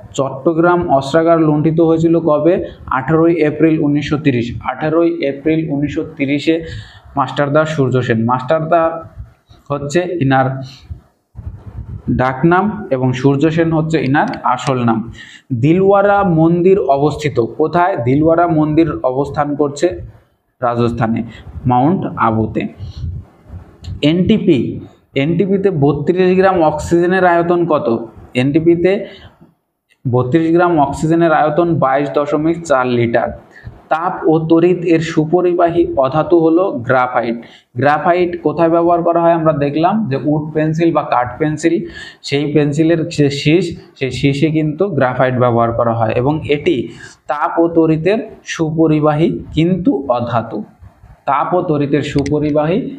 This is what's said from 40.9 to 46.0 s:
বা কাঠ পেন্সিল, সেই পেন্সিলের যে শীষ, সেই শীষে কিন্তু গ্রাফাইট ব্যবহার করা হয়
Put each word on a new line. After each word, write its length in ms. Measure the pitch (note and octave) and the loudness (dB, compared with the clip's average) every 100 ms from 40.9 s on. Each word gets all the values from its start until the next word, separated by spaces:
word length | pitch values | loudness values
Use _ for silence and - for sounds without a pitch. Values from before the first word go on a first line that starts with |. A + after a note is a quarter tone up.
বা 100 | D3 | 0
কাঠ 360 | C#3+ A#2+ B2 - | 0 -2 -2 -2
পেন্সিল, 460 | D#3 D3+ E3 E3+ - - - - | -4 0 0 0 -4 -12 -18 -18
সেই 320 | - C#3 D3 | -4 -2 0
পেন্সিলের 540 | D3+ D3 D3 D#3+ E3 D3+ | 0 2 2 2 0 0
যে 220 | - C#3+ | 0 0
শীষ, 480 | C#3+ D3 F3 F3 - - - | 0 2 2 0 -8 -16 -8
সেই 160 | C3 | -6
শীষে 380 | B2+ C#3 C#3 D#3 | -2 0 2 0
কিন্তু 360 | D#3 D#3 D3 G3+ | 0 -2 -2 -2
গ্রাফাইট 500 | C#3+ B2+ B2 B2+ B2 | 0 0 0 0 2
ব্যবহার 360 | B2 A#2 A#2 | 2 2 2
করা 200 | A#2 A#2 | 0 0
হয় 180 | A2+ | 0